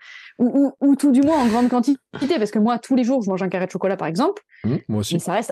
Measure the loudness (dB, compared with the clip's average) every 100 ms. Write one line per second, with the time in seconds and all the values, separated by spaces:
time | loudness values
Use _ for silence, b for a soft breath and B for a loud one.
0 | B B B -2 0 2 0 2 2 4
1 | 4 4 4 2 2 2 2 2 0 -2
2 | _ -6 -2 0 0 0 0 0 0 0
3 | 2 0 -2 -4 -4 -4 -4 -4 -2 -2
4 | -4 -2 -2 -4 -12 b -4 -4 -4 -4
5 | -2 -4 -4 -4 -4